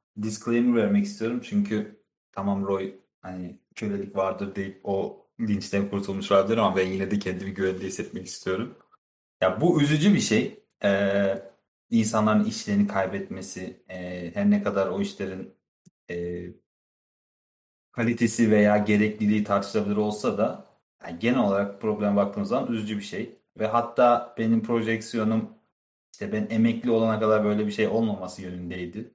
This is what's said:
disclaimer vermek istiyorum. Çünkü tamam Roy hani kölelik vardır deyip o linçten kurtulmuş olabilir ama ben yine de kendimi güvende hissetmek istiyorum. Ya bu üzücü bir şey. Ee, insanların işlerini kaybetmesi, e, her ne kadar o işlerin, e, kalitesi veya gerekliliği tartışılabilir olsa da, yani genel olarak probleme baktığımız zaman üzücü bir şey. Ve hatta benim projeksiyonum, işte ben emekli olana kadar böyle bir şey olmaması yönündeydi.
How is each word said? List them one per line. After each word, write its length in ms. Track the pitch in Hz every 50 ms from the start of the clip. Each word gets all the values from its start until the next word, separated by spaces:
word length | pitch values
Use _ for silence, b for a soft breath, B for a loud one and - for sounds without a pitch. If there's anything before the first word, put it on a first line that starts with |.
| _ _ _ 104
disclaimer 600 | 104 110 107 - - 117 117 120 120 123 120 117
vermek 240 | 107 98 101 101 101
istiyorum. 340 | - - - 110 113 123 123 -
Çünkü 580 | - 104 101 101 - 110 104 104 - - _ _ _ _ _ _ _
tamam 340 | _ 98 98 101 98 98 98
Roy 340 | 98 98 95 95 98 - - _ _ _ _
hani 400 | - - 92 92 90 87 - - _ _ _
kölelik 420 | - 113 101 101 98 98 - -
vardır 380 | 98 95 95 92 95 101 98 -
deyip 260 | 101 95 95 - - -
o 420 | 101 98 98 87 - - - _ _ _ -
linçten 500 | 117 107 101 95 - - - 101 101 -
kurtulmuş 420 | 104 98 98 - 95 98 98 -
olabilir 260 | 101 98 95 104 113 113
ama 180 | 107 92 90
ben 100 | 95 92
yine 240 | 92 95 95 95 92
de 80 | 104 101
kendimi 360 | - 95 90 90 98 98 92
güvende 320 | 98 95 95 92 92 95
hissetmek 400 | 95 92 - 87 - - 95 90
istiyorum. 520 | - - - - 101 92 101 120 - - - _ _ _ _ _ _ _ _ _ _ _ _
Ya 200 | - 95 92 110
bu 220 | 143 180 165 156
üzücü 320 | 143 147 156 147 156 208 202
bir 60 | 131
şey. 440 | - - 107 113 127 - - - _ _ _ _ -
Ee, 580 | 101 98 98 101 98 98 101 101 98 98 - - - _ _ _ _ _ _ _ _
insanların 540 | 117 113 107 104 - 110 107 107 107 104 101
işlerini 420 | 104 - - - 104 101 101 101
kaybetmesi, 960 | - - 98 95 90 - - - - 95 95 - - - - 92 - - - _ -
e, 420 | 92 92 90 90 90 90 87 85 -
her 160 | 101 101 104
ne 120 | 104 101
kadar 240 | - 101 95 98 95
o 140 | 92 92 101
işlerin, 540 | 101 101 - - 98 95 95 92 92 - - _ _ _ _ _ _ _ _ _ _ -
e, 360 | 87 87 87 87 87 87 87 87 - - _ _ _ _ _ _ _ _ _ _ _ _ _ _ _ _ _ _ _ _ _ _ _ _ _ _
kalitesi 580 | _ - 117 117 117 113 120 107 - - 117 107
veya 280 | 107 104 104 104 104 104
gerekliliği 640 | 104 104 104 101 107 107 107 - 107 104 110 107 104
tartışılabilir 520 | - 101 98 101 - - 107 101 101 101
olsa 420 | 104 107 104 104 - - 123 104 101
da, 280 | 95 - - - - _ _ _ _ _ _ _ -
yani 140 | - 85 85
genel 220 | 107 117 123 127
olarak 400 | 113 101 98 101 98 98 - -
probleme 360 | - 110 104 104 104 101 101
baktığımız 320 | 101 98 101 - 104 98 98
zaman 240 | 120 135 - 127
üzücü 240 | 117 110 104 104 107
bir 60 | 101
şey. 360 | 101 - - 101 117 - - _ _ _ _ -
Ve 80 | 107
hatta 680 | 107 110 120 - - - - 123 120 120 - - - - -
benim 240 | 113 110 117 113
projeksiyonum, 960 | 110 - 117 113 113 113 113 110 - - - 117 107 110 110 110 107 - - _ _ _ _ _ _ _ _ _ _ _
işte 200 | - - 104 101
ben 140 | 104 107 104 -
emekli 400 | 113 110 113 117 113 - - 123
olana 300 | 113 113 113 113 107 104
kadar 240 | 113 107 110 107 104
böyle 220 | 104 104 107 107
bir 60 | 104
şey 140 | - - 107
olmaması 560 | 101 107 113 113 110 104 95 92 90 - -
yönündeydi. 720 | 95 90 90 90 90 87 90 90 90 87 87 104 117 -